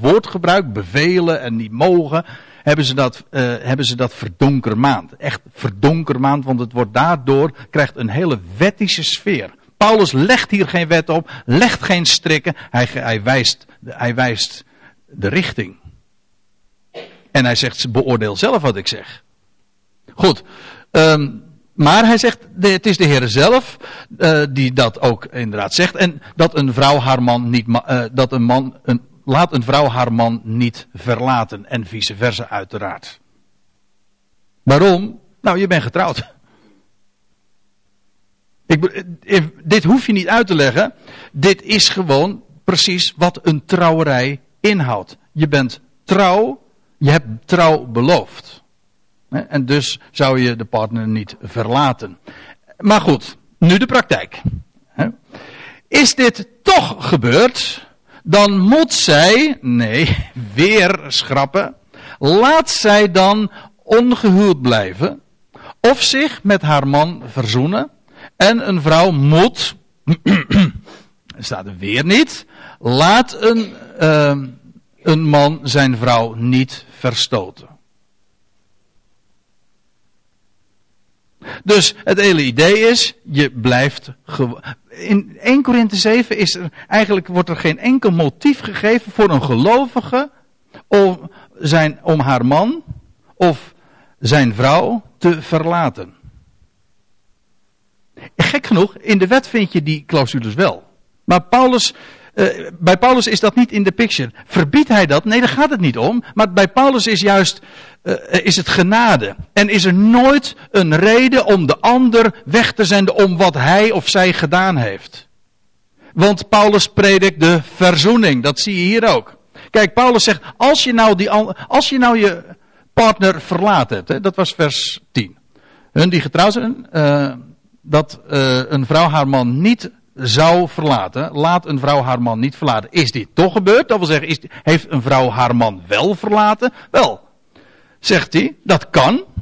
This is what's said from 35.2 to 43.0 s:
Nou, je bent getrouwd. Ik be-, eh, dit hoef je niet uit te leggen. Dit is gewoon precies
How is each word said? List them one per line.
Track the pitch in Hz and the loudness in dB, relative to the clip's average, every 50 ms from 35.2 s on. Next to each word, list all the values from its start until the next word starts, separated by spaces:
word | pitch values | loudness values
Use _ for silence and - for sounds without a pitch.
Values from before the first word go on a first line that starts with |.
| _ _ _ _ | _ _ _ _
Nou, | - 202 175 185 | -4 -4 -2 -2
je | 294 | -2
bent | 180 - - 110 | 0 0 -2 -2
getrouwd. | 120 - - 185 170 139 - - - _ _ _ _ _ _ _ _ _ _ _ _ _ _ _ _ _ _ _ _ _ _ _ _ _ _ _ _ _ _ _ _ _ _ _ _ _ _ _ _ _ _ _ _ _ _ _ | -4 -4 -4 -4 -4 -4 -8 -12 -16 _ _ _ _ _ _ _ _ _ _ _ _ _ _ _ _ _ _ _ _ _ _ _ _ _ _ _ _ _ _ _ _ _ _ _ _ _ _ _ _ _ _ _ _ _ _ _
Ik | - 165 147 | -4 -4 -2
be-, | 170 - - - 175 180 165 - | -2 -6 -6 -8 -16 -16 -20 -20
eh, | _ - 202 185 151 165 - - - | _ -2 0 0 0 -2 -10 -14 -4
dit | 160 202 214 147 | -2 0 0 2
hoef | 165 240 269 - | 2 2 2 2
je | - 214 | 0 -2
niet | 190 180 175 | -2 0 0
uit | 220 233 233 | 0 0 0
te | 190 180 | 0 0
leggen. | 151 139 131 120 156 214 277 - _ _ - - - - - - | 0 0 0 2 0 -2 -2 -4 _ _ -20 -20 -20 -20 -16 -8
Dit | 143 143 196 190 - - | 0 2 2 2 0 -4
is | - 214 202 - - | -20 -4 -2 -2 -2
gewoon | - 196 185 156 135 139 160 202 190 - _ _ _ _ - | -2 -4 -2 0 0 0 0 -2 -4 -10 _ _ _ _ -4
precies | - 180 147 - - 180 180 | -4 -2 0 0 -2 -2 -2